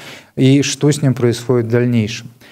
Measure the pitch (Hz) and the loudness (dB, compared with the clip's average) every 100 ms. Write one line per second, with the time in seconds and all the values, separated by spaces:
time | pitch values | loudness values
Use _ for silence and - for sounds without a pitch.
0 | - - - - 135 139 135 - 143 147 | -20 -20 -16 0 2 4 0 0 0 0
1 | 139 123 120 113 - 123 113 117 123 120 | 0 0 0 -2 0 0 2 0 2 0
2 | 104 - - - - | -2 -6 -14 -20 -20